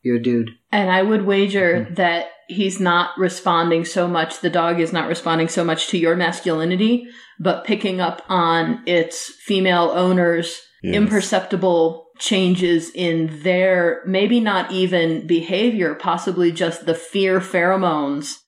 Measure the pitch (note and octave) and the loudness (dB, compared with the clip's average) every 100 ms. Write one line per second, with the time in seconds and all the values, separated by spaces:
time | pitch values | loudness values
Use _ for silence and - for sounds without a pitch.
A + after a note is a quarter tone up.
0 | B2+ A#2+ A#2+ A#2+ A2+ - _ G#3 F#3+ F#3 | -2 0 0 0 -2 -10 _ -2 2 2
1 | G3 A3 G3 G3 G3 G3 F3+ F3 - F3 | 2 2 2 2 2 2 2 2 -2 -2
2 | F3 E3+ - - - F#3 G3 F#3 F3+ F3 | 0 0 -6 -12 -8 -2 -2 0 2 2
3 | F3 - F#3 F3+ F#3+ E3+ E3+ E3 E3 F#3 | 0 0 -2 -2 0 2 2 0 0 -2
4 | F3 E3+ D#3+ - F3 E3+ E3+ E3+ E3 E3+ | 0 0 -2 -4 -2 0 0 0 0 -2
5 | C#3+ E3 E3+ E3 E3 F3+ E3+ D#3+ - F3+ | -4 -4 -2 0 0 0 0 -2 -2 0
6 | E3 F3 E3+ E3+ F3+ D#3 E3 F#3 A3 A#3+ | 2 2 0 -2 -2 -2 0 0 2 0
7 | - - - - F3 - - G#3 G3+ F#3 | -2 -18 -20 -4 -2 -2 -2 -2 -2 -2
8 | F3 - - F#3 E3+ E3 E3 D#3+ - F3 | -2 -4 -4 0 2 2 0 -2 0 0
9 | E3 - - - - G3 F#3 F3 E3+ F3 | 0 -6 -14 -12 -2 0 2 2 2 2
10 | F3+ F#3 F3 E3+ E3 - - _ - G3 | 2 4 2 2 -2 -8 -18 _ -4 0
11 | G#3 G#3 - F#3+ F#3+ F#3 F#3 E3+ E3 E3+ | 2 2 0 -2 -2 0 2 4 2 0
12 | - - - G3 F3+ F3+ F3 E3+ D#3+ - | -12 -12 -2 0 2 2 2 0 -2 -4
13 | F3 E3 D#3+ D#3 E3+ F3+ F#3 F3+ E3+ E3 | -2 -2 -2 -2 0 2 2 2 2 -2
14 | F#3 F#3+ G#3 A#3+ A3 F#3+ F3 F#3+ F#3 F3+ | -2 0 2 2 2 0 -2 0 0 2
15 | E3 D#3+ D#3+ E3+ E3 F#3+ A#3+ A3 E3 D3 | 0 -2 0 0 0 0 0 0 -2 -2
16 | - F3 G3 F3 E3+ E3 E3+ D#3+ - E3 | -4 -2 -2 0 0 0 -2 -2 -4 -4
17 | - G3 F#3+ F#3 F#3 F#3 F3 F#3+ F3+ D3+ | -4 0 2 0 0 0 2 2 0 0
18 | C#3+ C#3+ C#3+ - | -2 -4 -8 -14